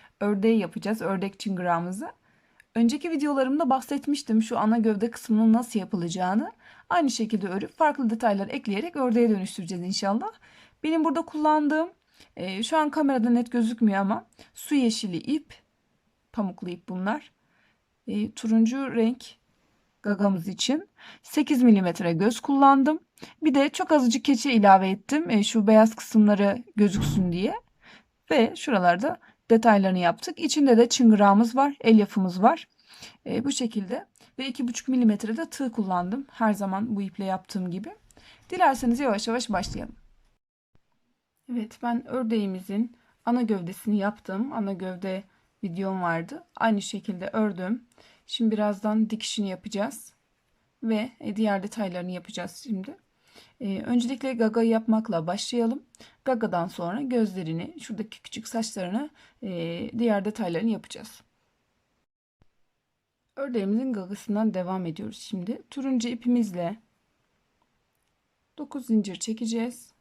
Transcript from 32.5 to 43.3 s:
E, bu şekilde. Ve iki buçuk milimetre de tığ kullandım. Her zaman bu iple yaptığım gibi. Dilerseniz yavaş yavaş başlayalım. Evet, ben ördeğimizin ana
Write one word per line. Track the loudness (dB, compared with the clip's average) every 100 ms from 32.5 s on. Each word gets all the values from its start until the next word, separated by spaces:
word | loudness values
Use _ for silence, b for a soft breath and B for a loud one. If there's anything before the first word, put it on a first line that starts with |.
| 2 -6 _ B B B B -6
E, | -4 -4
bu |
şekilde. | -4 -4 -4 -6 -8 -10 _ b -10
Ve | -10
iki | -6 -6
buçuk | -6 -2
milimetre | 4 4 2 -2 -4
de | -6
tığ | -6 -6
kullandım. | -4 -2 -2 -2 -6 -10
Her | -2 -2
zaman | 0 -4 -4 -4 -4
bu |
iple | -6 -6 -6
yaptığım | -6 -6 -6 -6
gibi. | -6 -10 -18 _ b b b _
Dilerseniz | 2 2 2 0 0
yavaş | 0 -2 -2
yavaş | -4 -2
başlayalım. | -4 -4 -10 -12 -16 _ _ _ _ _ _ _ _ _ _ _ _ _ _ -8
Evet, | -6 -6 -8
ben | -4 -4 -4
ördeğimizin | -6 -2 -2 -2 -6 -6 -4 -4 b b b
ana | -2